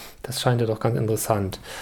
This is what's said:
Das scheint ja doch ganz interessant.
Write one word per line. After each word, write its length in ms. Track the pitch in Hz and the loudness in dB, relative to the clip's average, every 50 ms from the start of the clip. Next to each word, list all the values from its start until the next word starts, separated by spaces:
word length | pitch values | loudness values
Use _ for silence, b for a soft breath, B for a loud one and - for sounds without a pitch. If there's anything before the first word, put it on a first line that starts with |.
| B B B B B | B B B B B
Das 180 | - 127 - | -8 -4 0
scheint 200 | - 131 123 117 120 | 2 2 4 4 2
ja 40 | |
doch 140 | 110 110 107 | 2 0 0
ganz 180 | - 123 110 131 | 2 2 2 2
interessant. 640 | 113 110 110 104 - - 113 101 98 95 - - B B B B | 2 2 0 0 2 2 2 2 2 0 -4 -6 B B B B